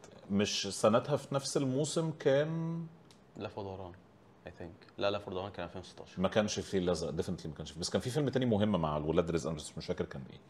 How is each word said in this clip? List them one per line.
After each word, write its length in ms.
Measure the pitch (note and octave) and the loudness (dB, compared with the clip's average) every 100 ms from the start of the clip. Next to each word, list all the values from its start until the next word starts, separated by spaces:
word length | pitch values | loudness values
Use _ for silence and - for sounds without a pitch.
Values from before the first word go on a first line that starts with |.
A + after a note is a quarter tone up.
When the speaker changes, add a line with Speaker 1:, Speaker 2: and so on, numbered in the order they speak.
| - - - | -20 -16 0
Speaker 1:
مش 360 | G2+ G#2 - G2+ | 2 2 0 -4
سنتها 460 | - A2 A#2 C#3+ C#3+ | 4 6 6 4 -2
في 180 | - C#3 | -2 -4
نفس 220 | - D#3+ | 0 0
الموسم 540 | C3+ C3 D3 E3+ D#3+ D3+ | 2 2 0 0 -2 2
كان 600 | C#3+ C3+ D#3 E3 E3 E3 E3 - - - - - | 4 4 4 -2 -2 -4 -8 -14 -20 -20 -18 -10
Speaker 2:
لف 200 | G#2 - | -8 -8
ودوران، 340 | G2 F#2+ F2+ F#2 - - - - E2+ | -8 -8 -10 -14 -20 -20 -20 -18 -16
I 40 | |
think. 380 | - E2+ F#2+ - - | -12 -14 -14 -16 -2
لا، 140 | G2+ | -2
لف 160 | G2+ G2+ | 0 -4
ودوران 240 | F#2 G2 | -6 -6
كان 140 | F#2+ E2+ | -6 -8
ألفين 160 | F#2+ | -8
وستاشر. 400 | - - - - | -12 -16 -10 0
Speaker 1:
ما 60 | F#2 | 2
كانش 320 | A2 G#2 - | 4 2 0
فيه 180 | E2+ G2 | -2 0
الأزرق، 340 | F2+ E2+ D#2 | 2 2 0
definitely 340 | D#2 F#2+ E2 E2 | -2 -4 -6 -8
ما 60 | D2+ | -10
كانش 140 | D#2 | -10
فيه، 80 | D#2+ | -6
بس 80 | F2 | -2
كان 120 | G2+ | -2
في 80 | C3 | 0
فيلم 200 | A#2+ C3+ | 0 0
تاني 160 | B2+ B2+ | 2 4
مهم 360 | G2+ G#2+ F#2 | 4 4 4
مع 160 | D#2 D2+ | 2 2
الولاد 340 | D2+ E2 E2+ | 2 4 4
رزق، 180 | E2 D#2 | 0 -2
أنا 80 | D2+ | -4
بس 200 | - - | -8 -10
مش 80 | - | -6
فاكر 200 | - E2+ | -4 -4
كان 160 | C#2+ B1+ | -8 -12
إيه. 80 | - | -16